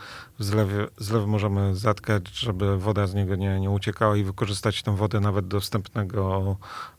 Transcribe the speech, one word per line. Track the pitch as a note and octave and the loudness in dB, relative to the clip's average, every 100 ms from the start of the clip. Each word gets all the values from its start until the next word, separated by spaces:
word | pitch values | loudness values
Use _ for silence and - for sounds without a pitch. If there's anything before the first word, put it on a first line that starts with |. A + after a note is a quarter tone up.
| - - - - | -8 -18 -16 -6
w | |
zlewie, | G2+ G#2+ G2 G#2 - - | 0 2 2 0 -4 -6
zlew | G2+ A2 G#2 | -2 0 2
możemy | G#2+ G#2 G2 G2 F#2+ | 2 2 2 2 2
zatkać, | A2 G#2 - G#2 F2 | 2 0 2 0 0
żeby | - A#2+ F#2 G2+ G2 | -6 -4 0 2 2
woda | G2 G#2 G2 | 2 2 2
z | |
niego | G2+ F#2 F#2+ | 2 0 0
nie, | G2 F#2+ | 0 0
nie | G2 | 0
uciekała | G2+ G#2+ - A2 G#2 | 0 -2 2 2 2
i | |
wykorzystać | F#2+ F#2+ G#2 G2+ A2 - | 0 -2 -2 0 0 0
tą | - G2 | 0 2
wodę | G#2+ G#2+ | 2 2
nawet | G#2 G2+ F#2 | 2 0 0
do | G2+ | -2
wstępnego, | - G#2+ - A2 F#2+ G#2 F#2+ F#2+ G2 G2 - - - | -2 -4 -4 -4 -4 0 0 0 0 -4 -8 -14 -14